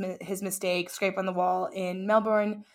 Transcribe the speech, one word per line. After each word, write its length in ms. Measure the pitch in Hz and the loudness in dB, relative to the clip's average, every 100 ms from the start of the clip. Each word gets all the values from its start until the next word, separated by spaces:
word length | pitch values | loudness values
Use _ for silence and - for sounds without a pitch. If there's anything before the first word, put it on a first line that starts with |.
| 185 180 | -6 -6
his 200 | 175 190 | -6 -6
mistake, 480 | 190 185 185 180 175 | -4 -2 0 0 -2
scrape 280 | - 196 196 | 0 0 0
on 80 | 190 | -2
the 80 | |
wall 320 | 180 180 185 180 | 2 2 2 -2
in 340 | 196 180 185 196 | -4 -4 -2 4
Melbourne. 560 | 214 214 214 208 208 - | 4 4 2 2 -2 -12